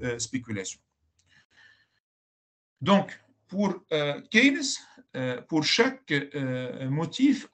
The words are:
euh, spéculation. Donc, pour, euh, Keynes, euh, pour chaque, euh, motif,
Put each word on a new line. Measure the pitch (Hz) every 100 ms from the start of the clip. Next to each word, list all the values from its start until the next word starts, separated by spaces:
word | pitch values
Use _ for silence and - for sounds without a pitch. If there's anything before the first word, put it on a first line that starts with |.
euh, | 127 120
spéculation. | - 131 113 101 90 - _ _ _ _ _ _ _ _ - _ _ _ _ _ _ _ _ _ _ _
Donc, | 170 196 - - _ _ _
pour, | 190 202 - -
euh, | 156 143 139 -
Keynes, | 220 277 311 269 - - - _ 131
euh, | 127 123
pour | - 156
chaque, | 147 - 262 269 -
euh, | 143 139 143 131 127 127 - 135
motif, | 147 165 - 277 - -